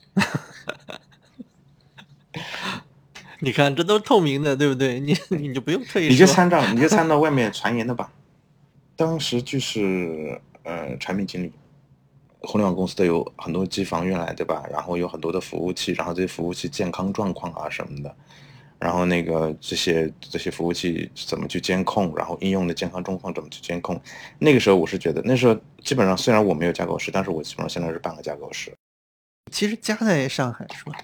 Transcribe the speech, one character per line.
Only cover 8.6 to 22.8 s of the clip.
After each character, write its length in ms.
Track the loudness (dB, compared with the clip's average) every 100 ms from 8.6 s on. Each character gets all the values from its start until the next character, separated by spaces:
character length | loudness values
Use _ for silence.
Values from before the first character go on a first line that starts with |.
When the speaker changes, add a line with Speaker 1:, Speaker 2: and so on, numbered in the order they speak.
| _ _ _ -2
Speaker 2:
当 200 | 0 0
时 240 | -2 -2
就 160 | -2 -4
是， 840 | -2 -2 0 0 -2 -6 -8 -10 _ -16
呃， 340 | -10 -8 -8 -8
产 180 | -4 -4
品 100 | -4
经 160 | -6
理， 120 | -8 -10 _ _ _ _ _ _ _ _
互 160 | -4 0
联 80 | 2
网 100 | 0
公 100 | -2
司 80 | 2
都 80 | 2
有 200 | 2 -2 -8
很 160 | -6
多 120 | -4 -2
机 200 | -4 -2
房 200 | -2 -2
运 120 | -2
来， 160 | -4
对 120 | -6 -4
吧？ 200 | -4 -6
然 140 | -6
后 140 | -4 -2
有 100 | -4
很 140 | -4
多 100 | -4
的 80 | -4
服 240 | -4 -4
务 80 | -4
器， 220 | -4 -4
然 120 | -4 -4
后 80 |
这 80 | -2
些 60 | -4
服 180 | -4 -6
务 80 |
器 140 | -6 -6
健 240 | -4 -4
康 220 | -2 -4
状 200 | -2 -4
况 200 | -4 -8
啊 160 | -8 -8
什 200 | -8 -10
么 140 | -10
的， 100 | -12 -14 _ -20 -20 -20 -20 -6
然 160 | -2
后 120 | 2 2
那 180 | 2
个 320 | 0 0 0 -4
这 120 | -8
些， 380 | -2 2 2 0 -4
这 180 | -10 -8
些 140 | -6
服 140 | -4 -2
务 80 |
器 360 | -2 -2 -4 -6 -10
怎 240 | -8 -6
么 80 | -4
去 140 | -4
监 200 | -2 0 0
控， 280 | 0 0 -2
然 100 | -6
后 100 | -4
应 100 | -2
用 160 | 0 0
的 60 |
健 180 | -2